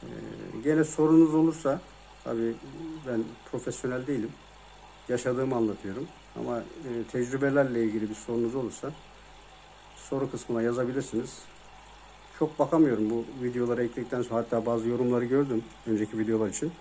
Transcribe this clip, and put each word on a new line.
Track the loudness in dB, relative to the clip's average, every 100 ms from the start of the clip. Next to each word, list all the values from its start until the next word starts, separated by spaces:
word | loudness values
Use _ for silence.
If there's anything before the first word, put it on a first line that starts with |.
Ee, | -12 -12 -12 -12 -10 -4
gene | 0 2
sorunuz | 2 4 8 10 8 8
olursa, | 4 2 -2 -2 -4 -20 -20 -14
tabii | -6 -2 -2 -4 -10 -12 -12 -10 -6
ben | -4 -4 -8 -10
profesyonel | -8 -6 -6 -4 -4 -4
değilim, | -4 -4 -8 -20 -20 -20 -20 -20 -20 -4
yaşadığımı | -2 0 0 0 2
anlatıyorum | 0 0 -6 -8 -10 -12 -18 -10
ama, | -6 -6
e, | -6 -12 -8 -6 -4
tecrübelerle | -4 -2 0 2 4 2 2
ilgili | 0 0 -4
bir | -6
sorunuz | -4 -2 0 -2
olursa | -6 -6 -10 -10 -18 -20 -20 -20 -20 -20 -20 -20 -20 -20
soru | -6 -2 -2
kısmına | -4 -4 0
yazabilirsiniz. | 2 2 0 -2 -2 -4 -4 -12 -18 -20 -20 -20 -20 -20 -20 -20 -20 -2
Çok | -2 2
bakamıyorum | 2 6 6 6 2
bu | 0 -4 -4
videoları | -4 0 0 0
ekledikten | 0 -2 -4 -4
sonra, | 0 -2
hatta | 0 0 2
bazı | 0 0
yorumları | 0 2 2 2
gördüm | 2 2 0 -4 -12 -2
önceki | 0 0 -2
videolar | 2 2 2
için. | -2 -4 -6